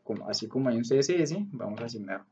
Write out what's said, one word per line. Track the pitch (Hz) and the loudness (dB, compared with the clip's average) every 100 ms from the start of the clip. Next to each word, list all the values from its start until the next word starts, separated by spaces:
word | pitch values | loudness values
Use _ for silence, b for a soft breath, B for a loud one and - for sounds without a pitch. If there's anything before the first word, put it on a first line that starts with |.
como, | - 107 - | -6 -6 -4
así | 101 110 | -4 -2
como | 131 135 | 0 2
hay | 117 | 2
un | |
C | 117 135 | 4 4
S | 139 175 | 6 4
S, | 143 185 202 | 2 0 -4
vamos | 120 104 110 | -6 -6 -6
a | |
asignar | 117 110 95 95 - | -6 -8 -8 -8 -8